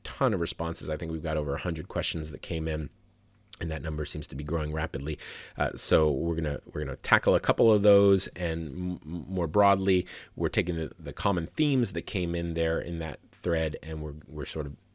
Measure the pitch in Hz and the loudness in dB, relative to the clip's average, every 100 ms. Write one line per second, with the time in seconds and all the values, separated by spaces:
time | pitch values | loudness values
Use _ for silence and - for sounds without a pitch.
0 | - - 131 98 82 - 82 82 80 78 | -14 0 2 2 0 -2 -4 -4 -4 -4
1 | 85 80 78 78 73 69 90 80 76 90 | -4 -4 -2 -2 -2 -2 -4 -4 -4 -4
2 | 82 82 78 69 - 82 80 78 76 - | -2 -4 -6 -8 -6 -4 -2 -2 -6 -10
3 | _ _ _ _ _ - 80 78 71 76 | _ _ _ _ _ -10 -6 -4 -4 -4
4 | 76 78 71 67 73 80 76 78 76 73 | -4 -6 -6 -8 -2 -2 0 -2 -4 -4
5 | 71 76 - - - - 71 - - 85 | -6 -6 -10 -16 -14 -4 -4 -2 4 4
6 | 78 69 82 82 78 71 - 78 71 69 | 4 2 0 0 -2 -4 -6 -8 -6 -6
7 | - 107 - 92 - - 117 107 104 101 | 4 4 6 4 4 4 6 6 8 8
8 | 101 98 - 80 87 82 80 73 90 87 | 8 4 2 -4 -4 -4 -6 -4 -4 -6
9 | 76 85 76 92 82 101 101 98 95 92 | -6 -8 -4 -2 0 4 6 6 4 2
10 | 90 - - - 82 - 87 82 80 - | 2 -8 -16 -4 -2 0 0 -2 -4 -8
11 | 76 - 104 92 82 - 151 135 110 85 | -12 -4 0 0 -2 0 0 2 0 -2
12 | - 98 87 85 85 82 82 82 - 85 | -4 -2 -2 -2 -2 0 0 0 -4 -6
13 | 80 - _ - 90 82 80 76 80 78 | -6 -8 _ -8 -2 0 0 -4 -8 -6
14 | 78 76 - 76 69 80 73 69 _ | -6 -10 -12 -8 -6 -6 -6 -10 _